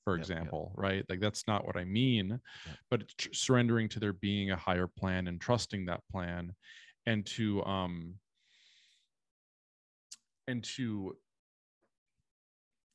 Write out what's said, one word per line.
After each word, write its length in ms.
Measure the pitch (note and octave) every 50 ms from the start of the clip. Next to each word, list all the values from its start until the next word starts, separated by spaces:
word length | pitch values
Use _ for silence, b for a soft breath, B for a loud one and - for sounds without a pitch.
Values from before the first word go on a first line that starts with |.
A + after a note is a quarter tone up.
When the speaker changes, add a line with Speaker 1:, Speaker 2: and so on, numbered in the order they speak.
| _
Speaker 1:
for 100 | G#2 F#2
Speaker 2:
Yep, 20 | E2+
yep. 20 | - F#2 F2
Speaker 1:
example, 360 | E2 E2 D2+ - D#2 E2 F2 F#2
right? 280 | - G2+ G2 F#2+ G2 - -
Like, 120 | F#2 F2+
that's 260 | G#2 G#2 - - -
not 200 | - G#2+ G2 E2+
what 100 | F#2 F#2
I 80 | F2+ F2+
mean, 440 | F#2 G2 A2+ C3 C3 B2 G#2+ F#2+ F#2+ A2 B2+ B B B B B
Speaker 2:
Yep. 120 | B B B B _
Speaker 1:
but 120 | B2 A2
it's 120 | G2+ - -
tr-, 180 | - - -
surrendering 560 | - - - - C3 B2 A#2+ A#2 A#2 A2+ A2 G#2
to 100 | - -
there 120 | A2 G#2
being 380 | F#2+ F2+ - G2+ G#2 G2+ G2 G2
a 60 | F#2+
higher 300 | F2 - G2 F2+ F2+ F2+
plan 400 | F2 - - G2 F#2+ F#2 F#2 F#2
and 140 | F2+ F2 F2
trusting 460 | - - A#2+ A2+ - - - G2 F#2
that 200 | F2+ E2+ - - -
plan, 440 | - F#2+ F2+ F2 F2 F2 F2 F2 G2 B B B B B B B B _ _
and 180 | A#2+ A2+ G#2+ G2
to, 380 | - - - A2+ G#2+ G2+ G2 -
um, 540 | - G2 F#2+ F#2 F2+ F2 E2+ E2 E2+ F#2 G#2 - _ _ b b b b b b b b b b b b b b b _ _ _ _ _ _ _ _ _ _ _ _ _ _ _ _ _ _ _ _ - - _ _ _ _ _
and 160 | - B2 A#2+ G#2+ - -
to 400 | - B2+ A2+ G#2+ G2+ F#2+ F#2 - - _ _ _ _ _ _ _ _ _ _ _ _ _ _ _ _ _ _ _ _ _ _ _ _ _ _ _ _ _ _ _ _ _ _